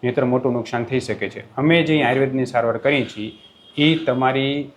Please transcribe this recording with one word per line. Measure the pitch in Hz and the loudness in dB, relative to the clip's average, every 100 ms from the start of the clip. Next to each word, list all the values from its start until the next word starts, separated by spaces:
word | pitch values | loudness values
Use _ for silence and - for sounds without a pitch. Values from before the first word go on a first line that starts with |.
નહીંતર | 123 123 | 0 0
મોટું | 123 127 127 | 2 2 0
નુકસાન | 120 113 120 | -2 -4 -4
થઈ | 117 131 | -2 -4
શકે | 117 101 101 | -4 -6 -6
છે. | - - - | -8 -12 -2
અમે | 147 170 | 4 4
જે | 160 156 | 4 2
આયુર્વેદની | 123 131 135 131 127 | 2 2 0 0 -2
સારવાર | 120 117 113 | 0 0 0
કરીએ | 135 143 | 0 0
છીએ | 110 107 107 - - _ - - | -2 -6 -10 -12 -20 _ -14 2
એ | 151 160 | 2 4
તમારી | 160 127 131 131 135 143 139 | 0 0 0 0 -2 -4 -6